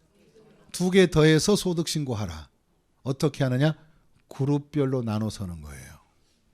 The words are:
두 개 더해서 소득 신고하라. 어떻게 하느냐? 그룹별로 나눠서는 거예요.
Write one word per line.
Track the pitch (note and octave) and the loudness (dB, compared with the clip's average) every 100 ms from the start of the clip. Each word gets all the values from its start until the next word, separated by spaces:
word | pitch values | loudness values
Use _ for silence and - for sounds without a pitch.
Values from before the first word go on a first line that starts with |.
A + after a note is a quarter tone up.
| _ _ _ _ _ _ _ | _ _ _ _ _ _ _
두 | - F3+ | -4 2
개 | F#3+ F3+ | 4 4
더해서 | D#3 D#3 D#3 - G3+ | 6 6 6 4 2
소득 | F#3 E3+ D#3+ | 0 -4 -4
신고하라. | D#3 C#3 A2 G2 D#2 D#2 _ _ _ _ _ | -4 -4 -6 -6 -10 -16 _ _ _ _ _
어떻게 | B2+ C#3 D#3 - | -8 -2 -2 0
하느냐? | C3 B2+ D3+ D#3 - _ _ _ _ | -2 2 0 0 -10 _ _ _ _
그룹별로 | - C#3 D3 C#3+ D3+ C3+ C3 | -6 -2 -2 -2 -4 -2 -2
나눠서는 | A#2 G#2+ A2 - F#2+ E2+ | -4 -4 -4 -6 -10 -12
거예요. | D2 C#2 C2+ D2 _ _ _ _ _ | -16 -18 -20 -20 _ _ _ _ _